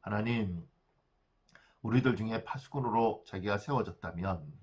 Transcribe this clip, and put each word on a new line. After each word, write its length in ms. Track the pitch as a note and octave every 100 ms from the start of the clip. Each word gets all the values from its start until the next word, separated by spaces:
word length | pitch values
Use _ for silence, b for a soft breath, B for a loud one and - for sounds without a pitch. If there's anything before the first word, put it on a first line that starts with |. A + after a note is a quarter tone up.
하나님, 640 | - G#2 A2 A#2 G2+ F2 D#2+ _ _ _ _ _ _ _ _ b b b
우리들 340 | A2+ A#2+ C3 A2+
중에 260 | A2 A2+
파수꾼으로 800 | - C3 - C#3+ B2 A2+ A#2 - -
자기가 320 | F#2+ G2 G2+
세워졌다면 880 | - C3 G2 F2+ F2 E2+ F#2+ F2 D2 D2